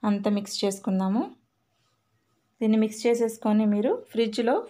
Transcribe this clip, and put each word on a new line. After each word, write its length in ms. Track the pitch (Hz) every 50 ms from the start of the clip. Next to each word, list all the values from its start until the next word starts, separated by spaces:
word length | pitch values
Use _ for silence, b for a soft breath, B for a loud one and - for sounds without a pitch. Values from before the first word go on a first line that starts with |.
| -
అంతా 260 | 214 202 202 202 214 208
మిక్స్ 200 | 202 202 - - - 208
చేసుకుందాము. 580 | 196 196 196 - 202 190 190 190 190 202 254 339 - - _ _ _ _ _ _ _ _ _ _ _ _ _ _ _ _ _ _ _ _ _ _ _ _ -
దీన్ని 160 | 226 214 220 220 220
మిక్స్ 220 | 214 214 - -
చేసేసుకొని 600 | 240 233 233 233 226 220 - - 214 208 214 220
మీరు 400 | 208 208 208 214 277 453 - - -
ఫ్రిడ్జ్లో 440 | - 220 233 208 214 247 226 233 285 440 466